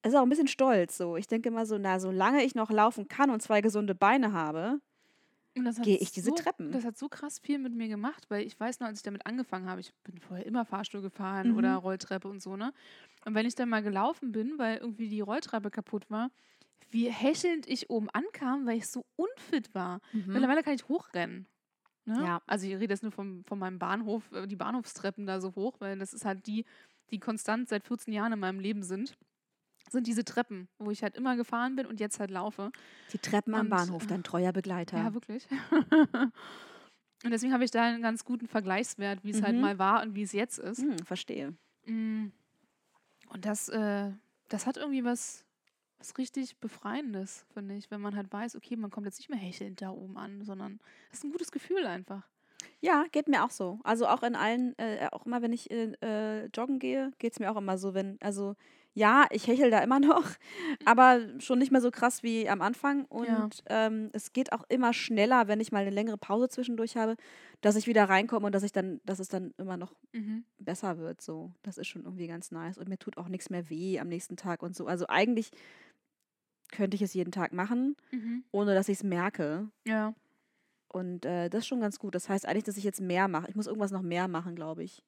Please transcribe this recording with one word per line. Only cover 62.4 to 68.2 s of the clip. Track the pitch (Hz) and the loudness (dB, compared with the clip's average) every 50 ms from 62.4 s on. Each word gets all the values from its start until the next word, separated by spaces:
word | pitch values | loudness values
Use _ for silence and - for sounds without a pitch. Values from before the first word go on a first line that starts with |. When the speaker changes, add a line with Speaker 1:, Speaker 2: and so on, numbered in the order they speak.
| 220 - | 2 0
Speaker 1:
am | 202 196 | 0 2
Anfang. | 170 202 247 - - 285 285 285 269 - - 220 | 2 0 0 0 0 0 0 0 -2 -4 -6 -6
Speaker 2:
Ja. | 240 233 226 220 214 | 0 0 2 2 2
Speaker 1:
Und, | 214 - - _ | -2 -4 -10 _
ähm, | - - 220 220 220 220 220 220 214 - | -2 2 2 2 2 2 -2 -4 -4 -6
es | 214 - - _ | -8 -10 -4 _
geht | 254 262 - | -2 0 0
auch | - 226 - _ | -2 -6 -2 _
immer | 240 254 254 233 240 | 2 4 4 4 4
schneller, | - - - 233 214 208 240 262 247 226 | 2 0 0 4 4 6 8 8 6 6
wenn | 202 208 214 | 6 2 0
ich | 220 - | 0 0
mal | - 202 | 0 0
eine | 196 196 | 0 2
längere | 196 202 214 226 214 | 0 0 -2 -2 -4
Pause | 208 - - 196 226 247 254 | -6 -4 -2 2 2 2 2
zwischendurch | - - 254 247 240 226 226 233 - | 0 -4 -4 -4 -2 -2 -4 -4 -2
habe, | 233 220 220 226 - - - - - - - - _ | 0 0 0 -2 -4 -8 -20 -20 -20 -20 -20 -20 _
dass | - 208 208 | 4 4 6
ich | 214 208 | 6 2
wieder | 240 226 220 208 190 | 6 8 8 8 8
reinkomme | 190 190 | 8 4